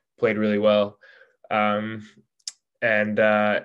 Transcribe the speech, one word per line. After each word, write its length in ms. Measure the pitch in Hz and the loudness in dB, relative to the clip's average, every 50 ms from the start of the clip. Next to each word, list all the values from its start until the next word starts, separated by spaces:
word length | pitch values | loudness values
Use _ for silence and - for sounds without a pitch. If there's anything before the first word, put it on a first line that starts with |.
| _ _ _ _ | _ _ _ _
played 200 | 120 113 104 107 | -2 -2 0 0
really 220 | 107 107 104 101 | -2 0 0 2
well. 400 | 107 107 104 104 104 101 - _ - - - - - _ _ _ - - | 2 2 2 2 2 0 -4 _ -20 -20 -20 -20 -20 _ _ _ -12 -6
Um, 560 | - 107 107 104 104 104 107 110 110 107 107 110 _ _ _ _ _ _ _ - - _ _ _ _ _ | -2 -2 0 0 0 -2 -4 -6 -10 -12 -14 -18 _ _ _ _ _ _ _ -18 -18 _ _ _ _ _
and, 380 | 123 117 110 107 107 104 107 107 | -2 0 0 0 0 0 0 2
uh, 420 | 110 107 107 104 104 104 104 - - | 2 2 4 2 2 0 0 -2 -4